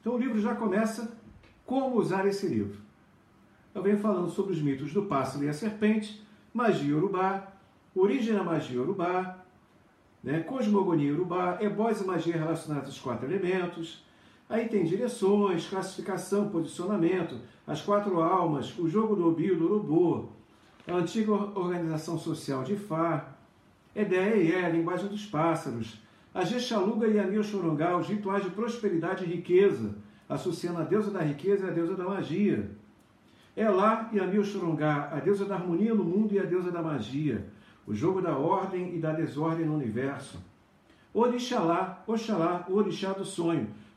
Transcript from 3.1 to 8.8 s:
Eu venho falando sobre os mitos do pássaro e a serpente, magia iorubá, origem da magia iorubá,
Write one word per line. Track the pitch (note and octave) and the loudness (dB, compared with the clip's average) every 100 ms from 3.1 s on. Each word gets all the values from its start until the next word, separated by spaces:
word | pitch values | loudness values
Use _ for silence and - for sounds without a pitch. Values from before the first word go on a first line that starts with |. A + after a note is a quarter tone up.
| _ _ _ - _ - | _ _ _ -20 _ -14
Eu | G3+ | -2
venho | F#3 G3+ | 2 2
falando | G#3+ F#3 E3 | 2 0 0
sobre | - G3 | -2 -2
os | E3 | 0
mitos | D3 C3 D3 | 0 -2 -2
do | G3 | -2
pássaro | - C#3 C3 C#3+ | 0 0 -2 -2
e | C#3+ | -4
a | |
serpente, | D3+ A3 G#3 G#3+ A3 - - - - _ | -2 -4 0 2 2 -2 -12 -20 -20 _
magia | A3 A#3+ D3+ C#3+ | 0 2 2 2
iorubá, | D3+ G3 F3+ F#3+ G3 - - - _ _ | 2 2 2 0 0 -8 -18 -20 _ _
origem | F#3+ F#3+ C4+ A3+ | 2 4 4 2
da | G#3 | 0
magia | E3+ D#3+ C3 | 0 -2 -2
iorubá, | B2 | -2